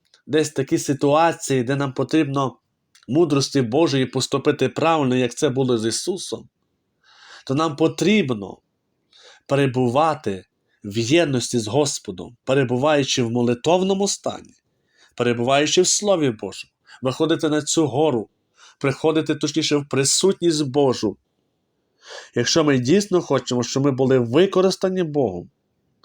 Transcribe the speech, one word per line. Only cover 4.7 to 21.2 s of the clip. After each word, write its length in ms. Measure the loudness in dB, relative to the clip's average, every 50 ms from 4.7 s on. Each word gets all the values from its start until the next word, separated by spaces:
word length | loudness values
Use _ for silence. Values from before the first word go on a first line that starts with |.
| 0 0 0 2 2 2 2 2 2
як 180 | 2 0 -2 -2
це 140 | -2 -2 0
було 300 | 0 0 0 0 0 0
з 80 | 0 -2
Ісусом, 600 | -4 -4 -4 -6 -6 -6 -8 -10 -12 -12 -12 -16 _ _ _ _ _ _ _ _ _ _ _ _ _ _ -20 -20 -20 -14 -8
то 100 | -4 -2
нам 220 | 0 0 -2 0
потрібно 840 | 0 0 0 0 0 0 2 2 2 2 0 -2 -6 -8 -12 -14 -16 _ _ _ _ _ _ _ _ _ _ _ _ -20 -20 -20 _ _
перебувати 1000 | -2 0 2 2 2 2 0 0 2 2 2 2 0 0 -2 -4 -6 -6 -8 -10 _ _ _ _ _ _ _ -12
в 140 | -8 -4 -4
єдності 600 | 0 2 2 2 2 2 0 -2 -4 -2 -2 -4
з 80 | -2
Господом, 720 | -2 0 0 0 0 -2 -8 -10 -12 -12 -12 -12 -16 -18 _ _
перебуваючи 800 | -2 0 0 2 0 0 0 0 2 2 2 0 0 0 -2 -2
в 80 | -2
молитовному 800 | 0 0 0 0 0 0 0 2 2 2 2 0 0 0 -2 -4
стані, 460 | -4 -4 -6 -8 -10 -10 -14 -20 _ _ _ _ _ _ _ _ _ _ _ _ -6
перебуваючи 680 | -2 0 0 0 0 0 2 2 2 2 2 2 2 2
в 40 |
Слові 440 | 2 0 -2 0 0 0 2 2 0
Божому, 420 | -2 -2 -8 -12 -12 -12 -18 _ _ _ _ _ -14 -6 -6
виходити 460 | -4 -2 0 0 0 0 0 0 -2
на 140 | -2 -2 -2
цю 240 | -2 0 0 0
гору, 420 | 0 0 0 0 2 0 0 -4 -6 _ _ _ _ _ _ -20 -20 _ -4
приходити, 560 | -4 -4 -2 0 0 0 0 0 0 -2 -4
точніше, 420 | -4 -4 -4 -2 -2 -2 0 0
в 120 | -2 -2 -2
присутність 760 | -2 -2 0 0 0 2 2 2 2 2 0 0 0 0 -2
Божу. 500 | -2 0 2 2 2 2 0 -2 -4 -4 -6